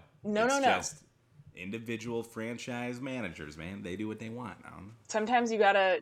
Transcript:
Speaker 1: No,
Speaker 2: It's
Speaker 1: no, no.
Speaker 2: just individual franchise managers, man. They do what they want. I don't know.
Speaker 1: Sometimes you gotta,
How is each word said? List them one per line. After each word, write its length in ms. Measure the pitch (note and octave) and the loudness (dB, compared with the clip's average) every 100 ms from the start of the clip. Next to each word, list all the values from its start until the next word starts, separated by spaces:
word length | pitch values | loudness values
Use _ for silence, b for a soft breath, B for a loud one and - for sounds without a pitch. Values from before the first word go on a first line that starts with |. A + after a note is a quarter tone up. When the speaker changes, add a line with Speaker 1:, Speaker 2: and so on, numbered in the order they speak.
| - _ | -16 _
Speaker 1:
No, 220 | G3+ G#3 | -2 2
Speaker 2:
It's 100 | A#3 | 4
Speaker 1:
no, 60 | C#4 | 4
no. 60 | C4 F#3+ | 4 4
Speaker 2:
just 260 | - - - _ _ - - - | 0 -10 -20 _ _ -20 -20 -12
individual 680 | F#2 A2+ A#2 A2+ A#2 A#2 | -8 -6 -4 -6 -4 -4
franchise 760 | A2+ A#2 A2+ A#2 - A#2+ B2 B2 | -4 -6 -6 -6 -6 -6 -6 -6
managers, 560 | C3+ B2+ G2 E2 D2+ D#2 | -6 -6 -6 -8 -10 -10
man. 260 | E2 G2 | -10 -8
They 140 | G2 F#2+ | -6 -4
do 100 | G#2+ | -4
what 140 | G#2+ | -6
they 80 | A2+ | -8
want. 300 | A#2 A#2+ - | -8 -10 -12
I 60 | - | -16
don't 160 | - F#2+ | -16 -16
know. 40 | A2+ - | -16 -4
Speaker 1:
Sometimes 420 | G#3+ G#3+ B3 A#3+ | -2 4 4 4
you 80 | A3 | 6
gotta, 420 | G3+ G3+ F#3+ E3+ | 6 8 6 4